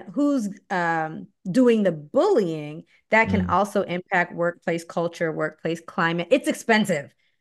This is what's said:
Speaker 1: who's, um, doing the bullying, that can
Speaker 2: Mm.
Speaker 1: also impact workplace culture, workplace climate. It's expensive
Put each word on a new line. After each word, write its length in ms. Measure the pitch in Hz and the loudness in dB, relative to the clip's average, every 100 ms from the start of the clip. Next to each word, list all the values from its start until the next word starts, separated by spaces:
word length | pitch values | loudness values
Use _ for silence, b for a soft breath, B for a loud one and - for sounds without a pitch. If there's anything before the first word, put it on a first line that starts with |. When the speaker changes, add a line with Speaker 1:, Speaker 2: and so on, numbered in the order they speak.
| - | -6
Speaker 1:
who's, 360 | 180 285 277 208 190 - | -2 0 0 -2 -8 -6
um, 580 | 185 170 165 160 160 - _ 190 | -2 0 0 -2 -8 -14 _ -4
doing 340 | 180 247 226 | 4 6 6
the 80 | 196 | 2
bullying, 920 | 160 147 240 381 349 180 156 147 156 - _ - | 0 -2 2 4 4 2 -2 -8 -12 -18 _ 0
that 200 | 220 220 | 2 2
can 180 | 196 180 | 0 2
Speaker 2:
Mm. 20 | |
Speaker 1:
also 300 | 175 208 202 | 2 2 0
impact 500 | 185 175 - 185 175 | -2 -4 -2 -2 -2
workplace 500 | 170 170 170 - 165 | -2 -4 -4 -4 -6
culture, 480 | 165 - 170 170 165 | -4 -4 -4 -2 -4
workplace 500 | 156 156 151 170 170 | -4 -6 -6 -6 -6
climate. 460 | - - 170 170 170 | -8 -2 -2 0 2
It's 160 | 269 302 | 2 2
expensive 640 | - - 220 208 156 139 _ _ _ | -4 2 2 2 -2 -6 _ _ _